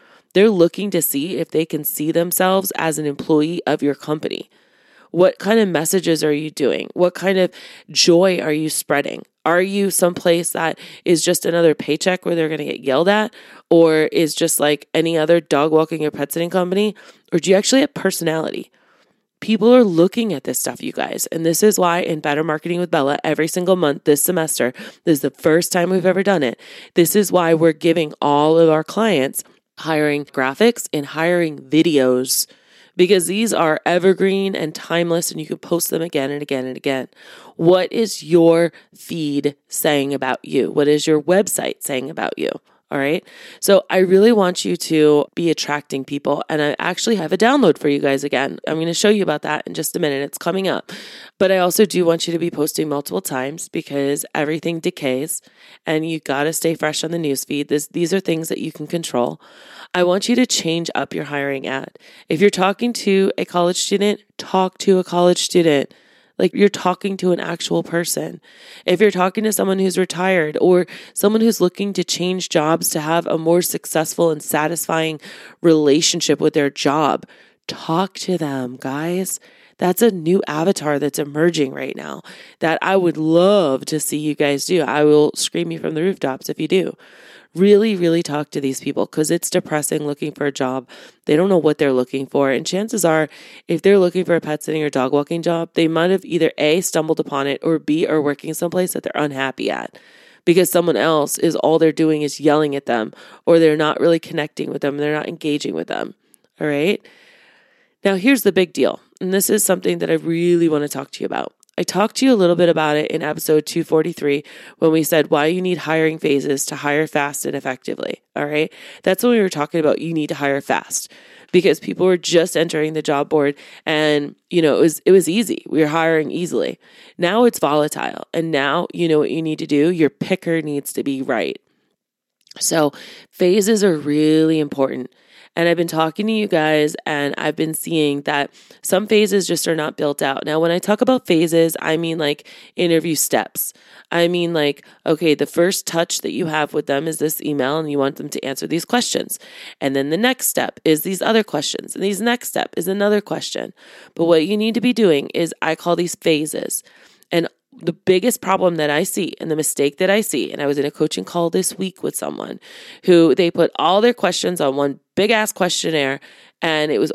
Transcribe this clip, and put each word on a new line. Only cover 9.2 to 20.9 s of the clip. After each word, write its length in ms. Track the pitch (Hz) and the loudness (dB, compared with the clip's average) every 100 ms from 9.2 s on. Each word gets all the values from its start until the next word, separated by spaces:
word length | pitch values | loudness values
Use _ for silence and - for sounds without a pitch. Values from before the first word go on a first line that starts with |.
| - _ 156 | -14 _ 0
Are 160 | 175 | 2
you 300 | 190 202 196 | 2 0 0
someplace 580 | - - 175 180 170 165 | 2 0 2 0 0 0
that 260 | - 160 - - - - | -4 -4 -4 -12 -8 0
is 180 | 165 | 0
just 220 | 175 175 151 | 2 0 0
another 300 | 170 165 147 | 2 2 2
paycheck 500 | - 151 - 180 - | -2 -2 0 -2 -2
where 80 | |
they're 160 | 170 156 | -2 -2
gonna 160 | 156 143 | -4 -6
get 140 | - | -6
yelled 280 | - 131 175 | 0 2 4
at, 280 | 208 214 - - - _ | 2 0 -6 -20 -20 _
or 400 | 170 165 156 156 | 6 6 6 2
is 220 | - 156 | 2 0
just 260 | - 165 - | 0 -2 0
like 280 | 147 147 - - | 0 0 -2 -2
any 200 | 165 165 | 0 0
other 240 | 156 170 | 4 2
dog 320 | 156 143 156 | 4 0 4
walking 320 | 156 160 160 | 4 2 -2
or 60 | 151 | -4
pet 220 | 147 143 | -4 -6
sitting 180 | 170 170 | -4 -2
company? 460 | 180 180 190 214 196 - _ _ | -2 0 0 0 -2 -16 _ _
Or 60 | 175 | -2
do 140 | 160 | 2
you 40 | 190 | 2
actually 260 | - 269 | 4 2
have 120 | 285 | 2
personality? 800 | - 190 - 165 160 - - - _ _ _ _ _ _ _ | -2 -4 -2 -4 -2 -4 -8 -14 _ _ _ _ _ _ _
People 340 | - 220 220 247 | -4 2 6 6
are 80 | |
looking 500 | 220 165 185 - 226 | 6 4 2 2 -4
at 100 | 143 | -4
this 160 | - 127 | -6 -6
stuff, 220 | - 123 | -6 -8
you 100 | - | -10